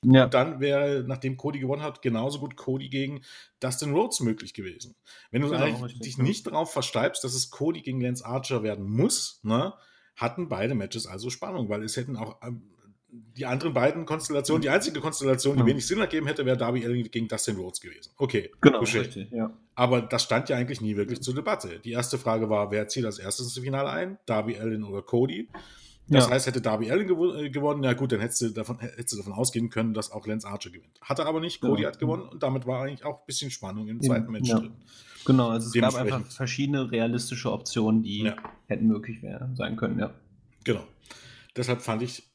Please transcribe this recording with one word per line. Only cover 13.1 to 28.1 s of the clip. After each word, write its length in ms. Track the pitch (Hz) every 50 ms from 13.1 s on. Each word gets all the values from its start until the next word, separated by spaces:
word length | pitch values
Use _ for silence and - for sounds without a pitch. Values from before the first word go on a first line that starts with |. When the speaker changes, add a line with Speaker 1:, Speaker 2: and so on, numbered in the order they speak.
Speaker 2:
die 340 | - 117 - - - 120 139
anderen 280 | 123 127 135 147 165 139
beiden 320 | 127 123 143 156 165 165
Konstellationen, 560 | - 151 156 - - 151 143 139 147 156 160
die 80 | - 139
einzige 320 | 139 196 208 285 160 -
Konstellation, 560 | - 160 151 - 139 135 131 127 - 139 143 135
die 60 | 123
Speaker 1:
Ja. 40 | 117
Speaker 2:
wenig 180 | 139 143 123
Sinn 140 | - 180 214
ergeben 280 | 214 - - 156 147 139
hätte, 180 | 143 - 139
wäre 100 | 127 127
Darby 300 | 120 120 117 123 127 113
Allin 180 | 120 120 123 117 113
gegen 160 | - 117 113 107
Dustin 300 | 113 110 - - 107 95
Rhodes 240 | 92 90 - -
gewesen. 320 | - 90 - - - - _
Okay, 360 | _ 143 131 - 107 - - - _
Speaker 1:
Genau, 180 | - 143 135 113
Speaker 2:
touché. 200 | 113 110 - 113
Speaker 1:
richtig, 320 | 98 - - 101 95 104
ja. 200 | 120 117 110 107 - - _ _ _
Speaker 2:
Aber 260 | - 123 123 127 123
das 220 | 113 110 - 117 -
stand 240 | - 123 120 - -
ja 80 | 147
eigentlich 240 | 123 123 123 139 -
nie 160 | 110 107 107
wirklich 240 | 101 101 104 120 107
zur 160 | - - 127
Debatte. 460 | 143 165 214 214 - - 95 85 85 -
Die 80 | 113
erste 260 | 117 120 123 - - 127
Frage 320 | - 117 113 113 110 107
war, 220 | 107 104 104 98
wer 160 | 104 107 104 -
zieht 160 | - 135 120
als 160 | 110 101 -
erstes 280 | 90 98 104 - 127 120
ins 180 | 123 127 123
Finale 240 | 139 135 135 139 139
ein? 280 | 135 160 175 185 196 208 _
Darby 320 | - 120 107 107 110 113 101
Allin 280 | 110 113 110 107 107
oder 160 | 101 98 101
Cody? 480 | 95 - - 120 123 139 - - - - - - - - - - - - - - - -
Das 140 | 147 131 123
Speaker 1:
Ja. 60 | 117
Speaker 2:
heißt, 160 | 123 135 127 135
hätte 120 | 123 131
Darby 300 | 107 117 107 107 110 110
Allin 180 | 135 190 214 190
gewo-, 280 | 185 160 170 180 165
äh, 160 | 147 147 143
gewonnen, 320 | 131 143 143 147 147 147 135
ja 100 | 131 120
gut, 180 | 127 135 127